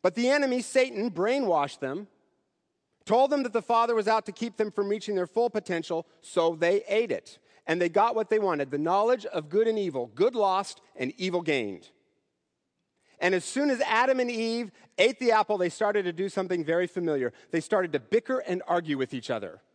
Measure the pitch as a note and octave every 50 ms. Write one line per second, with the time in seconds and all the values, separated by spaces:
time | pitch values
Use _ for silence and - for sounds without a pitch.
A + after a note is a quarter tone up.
0 | - F#3 F3+ A3+ A#3+ B3 C#4 D4 C#4+ C4 B3 B3+ - - - C4 B3+ C4+ A#3+ G3+
1 | G#3+ A#3+ F3 D#3+ F#3+ A3 C4 C#4 C4 G3 E3+ D3+ C#3+ C#3+ - - C#3+ C3 C3+ F#3
2 | G#3 _ _ _ _ _ _ _ _ _ _ _ _ _ _ _ _ _ _ _
3 | _ - G#3+ A#3+ C4+ C#4 D4 C#4+ C4 A#3+ G#3 A#3 - - A#3+ A3+ A#3 A#3 A#3 A3
4 | G3+ G#3 A3 A3 G#3 - F#3 - A3+ A#3 - - G#3+ G#3+ - - G3+ G3 G#3 G#3+
5 | - G#3+ G#3 F#3 F3+ E3+ _ A3+ A#3+ A#3+ - G#3+ - - F3+ E3+ D#3+ - F3 E3
6 | - _ _ _ _ - - F3+ E3 E3 E3 D#3 E3+ E3+ G3 G3+ - - G3+ A3
7 | A#3+ G3 C3 E2+ _ - - _ _ _ _ _ _ - D#3+ F3 F3 E3+ E3+ G3+
8 | G#3+ A#3+ A#3+ A3 G#3+ - A3 G#3+ G3+ F#3+ E3 C#3+ C#3 C3 C#3+ C#3+ D3+ E3 F#3 G3+
9 | G#3+ A#3 B3+ A3+ - - - E3+ D#3 D3 F3 G#3 A3+ A3+ A3 G#3+ G3 F3 C3+ C3
10 | A#2+ A2+ G#2+ - F#3+ B3+ B3 A#3 G#3 G3 F#3 G3 G3 - - - _ _ _ -
11 | B2+ C3 - - F3+ F#3+ F3 F3+ F3 D#3 D3 C3 A2+ G2+ F#2+ E2 - - _ _
12 | _ _ _ _ _ _ _ _ _ _ _ _ _ _ _ _ _ _ _ _
13 | _ _ _ _ D#3+ F3+ F#3+ F3+ - - - C4 D4 D4 C4 A#3 C#4 - A3 A3+
14 | B3+ C4 C4 B3+ B3 A#3+ A#3+ A3 A3+ A3+ A3+ A#3 A#3+ G3 _ _ - _ _ -
15 | G3+ A#3+ B3+ _ C4 A#3 A3 G#3+ G#3 - G#3+ F#3+ F3+ F3 - - A3 G#3 G#3 G#3
16 | F#3+ F3+ E3 E3 G3 G3 - G3 F#3 F3 F3+ F3 D#3 D3+ E3 F3 F3+ F3 - F#3
17 | E3+ D#3+ D3 C#3 B2+ A#2 - - - _ - E3 D#3 - G#3+ G3 F#3 E3+ D3 C#3
18 | A2 _ - A#3 _ - C4 B3+ - - F3+ F#3 - - F3 F3 E3+ D#3 C#3+ C3
19 | C3 - - B2 - - D3 C3+ G2+ E2+ D#2+ F#2+ _ _ _